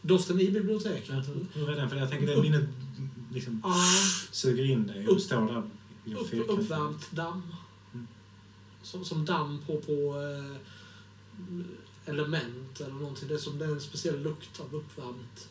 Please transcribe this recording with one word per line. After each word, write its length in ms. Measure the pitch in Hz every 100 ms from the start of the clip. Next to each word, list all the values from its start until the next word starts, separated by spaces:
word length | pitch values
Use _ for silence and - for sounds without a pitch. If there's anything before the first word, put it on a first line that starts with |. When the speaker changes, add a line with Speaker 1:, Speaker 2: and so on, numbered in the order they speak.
| 160
Speaker 1:
Doften 340 | 180 - 180
i 100 | 190
biblioteket. 580 | 208 196 214 208 143 -
Speaker 2:
Ja, 60 |
hur, 320 | 135 139 170 180
hur 180 | 151 147
är 60 | 147
den? 140 | 127
För 60 | 135
jag 140 | 131
tänker, 160 | 143 147
det 80 |
Speaker 1:
Upp-, 80 | 143
Speaker 2:
minnet 260 | 151 151 - - - - 135 - -
liksom 280 | 123 117 113
Speaker 1:
ja. 100 | 190 180 180 185 196 - -
Speaker 2:
suger 340 | - 131 120
in 220 | 135 120 104
dig 200 | 98 107
och 40 | 190
Speaker 1:
Upp-, 60 |
Speaker 2:
står 140 | - 120 110
där 100 | 117 101 - - -
i 100 | 113
Speaker 1:
upp-, 160 | 104 -
Speaker 2:
fyrkanten. 280 | 117 151 202
Speaker 1:
uppvärmt 460 | - 156 147 151 -
damm. 320 | 160 165 180 170 - - - -
Speaker 2:
Mm. 120 | 120 117 - - - - - - -
Speaker 1:
Som, 220 | - 185
som 200 | 180 156
damm 340 | 151 170 147 147 147
på, 100 | 151
på, 360 | 151 147 143 143
eh, 1400 | 143 143 139 139 143 - - - - - - 208 180 175 180 - - - -
element 760 | 147 151 156 120 123 135 -
eller 140 | 139
någonting. 340 | 135 147 131 143
Det 60 |
är 40 | 151
som, 200 | 147 143
det 60 |
är 40 | 156
en 80 | 143
speciell 420 | - - 170 143
lukt 380 | 151 151 - -
av 140 | 131
uppvärmt 720 | 147 - - 127 123 120 - -